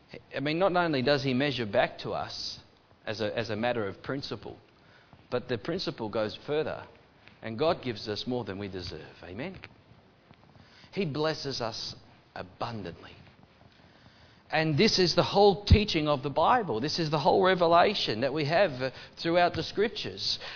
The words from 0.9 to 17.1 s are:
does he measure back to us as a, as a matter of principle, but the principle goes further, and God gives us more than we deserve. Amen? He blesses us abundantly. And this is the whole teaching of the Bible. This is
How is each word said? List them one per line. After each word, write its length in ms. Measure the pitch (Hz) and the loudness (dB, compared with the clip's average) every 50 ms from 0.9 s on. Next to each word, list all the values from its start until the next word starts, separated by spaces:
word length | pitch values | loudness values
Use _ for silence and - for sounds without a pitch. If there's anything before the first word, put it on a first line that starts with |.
| 147 131 | 2 2
does 200 | 123 143 147 135 | 2 2 2 2
he 120 | 131 135 127 | 2 0 0
measure 320 | 127 143 147 131 123 113 | 2 2 0 0 -2 -2
back 320 | 101 101 123 156 170 - - | 0 2 2 2 0 -2 -6
to 140 | - 113 | -8 -6
us 460 | 90 71 - - - - - - - - - _ _ _ _ _ - _ - | -6 -6 -6 -8 -10 -12 -12 -12 -12 -14 -18 _ _ _ _ _ -20 _ -10
as 140 | 110 107 104 | -8 -6 -4
a, 180 | 110 104 - 117 | -4 -4 -2 -4
as 120 | 110 110 | -4 -4
a 60 | 107 | -4
matter 300 | 104 117 123 120 117 104 | -2 -2 -2 0 -2 -2
of 160 | 98 92 - | -4 -6 -8
principle, 560 | - - 131 143 - - 123 104 - - - - - _ _ _ _ - - - - - - - - - | -8 -8 -8 -8 -8 -10 -10 -10 -12 -14 -16 -16 -20 _ _ _ _ -20 -20 -20 -20 -20 -20 -20 -12 -6
but 180 | 123 123 - - | -6 -6 -4 -4
the 80 | 123 | -6
principle 520 | 113 - 170 165 190 - 170 - - 113 104 | -6 -4 -4 -6 -4 -4 -6 -6 -6 -6 -4
goes 280 | 107 113 107 104 95 - - | -2 -2 -4 -4 -6 -10 -8
further, 360 | 143 147 156 143 101 - - - - - - - _ _ _ - - - - | -4 -4 -2 -2 -4 -6 -10 -12 -16 -20 -20 -20 _ _ _ -20 -20 -18 -14
and 180 | - 113 113 110 | -10 -8 -4 0
God 220 | 151 165 175 - | 0 0 0 0
gives 280 | - 123 110 101 - 110 | -2 -6 -6 -6 -6 -6
us 180 | 104 - - | -6 -6 -4
more 180 | 123 123 123 110 | -4 -4 -4 -4
than 140 | 98 92 98 | -6 -6 -8
we 100 | 104 95 | -8 -8
deserve. 320 | 95 92 87 - 82 78 76 - - - 82 | -8 -10 -10 -10 -12 -14 -14 -16 -18 -18 -16
Amen? 300 | 87 92 110 147 190 185 - - - - - _ - - - - _ _ _ _ - - _ - - - - - - - - - - | -14 -12 -10 -10 -10 -12 -14 -18 -20 -20 -20 _ -20 -20 -20 -20 _ _ _ _ -20 -20 _ -20 -20 -20 -20 -20 -20 -20 -20 -20 -10
He 140 | - 190 202 | -6 -4 -4
blesses 560 | 151 131 151 151 160 147 - - 139 123 113 | -2 -2 -2 -2 -2 -2 -4 -6 -8 -6 -4
us 340 | 117 110 110 - - - - - - - - - _ _ - | -6 -6 -6 -8 -10 -12 -12 -16 -20 -20 -20 -20 _ _ -14
abundantly. 800 | 95 92 87 - - 120 120 117 107 92 85 82 - - - - - - - - - - - _ - - - _ _ - - - - - - - - - - - _ _ - | -14 -14 -12 -10 -8 -8 -8 -8 -8 -10 -10 -12 -14 -18 -20 -20 -20 -20 -20 -20 -20 -20 -20 _ -20 -20 -20 _ _ -20 -20 -20 -20 -20 -20 -20 -20 -20 -20 -20 _ _ -2
And 260 | - 156 160 160 147 | 0 2 2 4 4
this 220 | 139 214 208 - 196 | 6 6 6 6 4
is 160 | 185 165 - | 4 4 4
the 80 | 175 | 2
whole 420 | 147 - - 202 202 202 190 202 - | 2 4 6 6 6 6 6 4 6
teaching 440 | - 220 214 208 208 - 160 151 151 | 8 8 8 6 4 0 0 0 0
of 140 | 147 127 | 0 0
the 80 | 131 147 | -2 -2
Bible. 500 | 131 156 165 214 247 247 208 151 107 110 | 0 2 4 4 4 4 2 0 -2 -2
This 180 | 254 247 - 185 | -2 -2 -2 -2
is 120 | 165 147 | -2 0